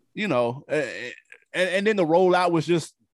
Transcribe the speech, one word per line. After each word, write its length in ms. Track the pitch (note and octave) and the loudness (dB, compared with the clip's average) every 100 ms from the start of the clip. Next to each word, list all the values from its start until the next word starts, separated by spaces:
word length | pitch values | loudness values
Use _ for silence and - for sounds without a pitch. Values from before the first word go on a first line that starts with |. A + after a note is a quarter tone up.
| - | -16
you 140 | - G#3 | -8 -2
know, 360 | B2+ A#2+ C3 - | 0 0 -4 -4
eh, 120 | D3+ | -4
eh, 300 | B2 F2+ A#2+ - _ - _ | -4 -6 -12 -14 _ -20 _
and, 160 | E3 F#3 | -4 -2
and 160 | F#3+ G3+ | 0 0
then 100 | G#3 | 0
the 80 | |
rollout 460 | D#3 E3+ F#3 E3 F3+ | 2 4 4 4 2
was 160 | E3 D3+ | 0 0
just 280 | E3+ - _ _ | -2 -2 _ _